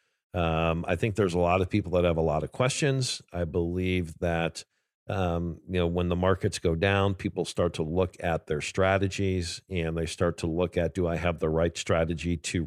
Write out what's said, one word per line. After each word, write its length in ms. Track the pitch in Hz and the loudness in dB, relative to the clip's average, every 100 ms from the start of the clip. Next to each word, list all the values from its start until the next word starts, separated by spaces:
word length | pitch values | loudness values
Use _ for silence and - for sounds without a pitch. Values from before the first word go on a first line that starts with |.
| _ _ _ | _ _ _
Um, 520 | 90 85 82 82 82 87 | -2 0 2 2 0 0
I 80 | |
think 220 | 87 117 101 | 0 0 2
there's 180 | 98 | 2
a 60 | 87 | 4
lot 200 | 87 92 | 4 4
of 80 | 90 | 2
people 240 | 107 90 | 0 0
that 120 | 87 | 2
have 120 | 87 82 | 2 2
a 60 | |
lot 220 | 80 78 | 2 0
of 80 | 73 | -4
questions. 680 | - 127 - 147 135 127 - - | -2 -2 0 0 0 -2 -6 -8
I 120 | 87 | -6
believe 720 | 85 87 85 90 92 90 82 82 | -2 -2 -2 -2 0 0 -2 -4
that, 460 | 87 82 82 - - _ _ _ - | -2 0 -2 -4 -16 _ _ _ -8
um, 520 | 98 90 85 87 80 - | -2 0 0 -2 -6 -4
you 140 | 90 | 0
know, 80 | 85 | 0
when 200 | 87 87 | 0 0
the 60 | |
markets 460 | 87 92 95 104 - | 2 2 2 0 -2
go 160 | 90 82 | 0 2
down, 400 | 98 98 101 95 | 2 4 2 0
people 280 | 101 92 | -4 -4
start 300 | 85 - 90 | -6 0 0
to 80 | 82 | 0
look 340 | 78 85 92 - | -2 0 -2 -2
at 260 | 85 80 - | -2 -2 -2
their 140 | 76 | -4
strategies 1000 | - - 95 98 95 90 98 92 85 - - | -2 0 2 4 0 0 -2 0 -4 -8 -8
and 280 | 92 82 82 | -4 -2 -2
they 100 | 80 | -4
start 320 | - 87 82 | 0 -2 0
to 80 | 85 | -4
look 300 | 80 90 - | 0 0 0
at, 180 | 82 | -2
"Do 140 | 82 85 | 0 0
I 80 | 82 | 0
have 240 | 87 80 | -2 0
the 100 | 80 | 0
right 260 | 80 85 - | 2 0 -2
strategy 600 | - 87 82 85 82 85 | 0 0 2 -2 -2 -4
to 280 | - 95 | -2 -4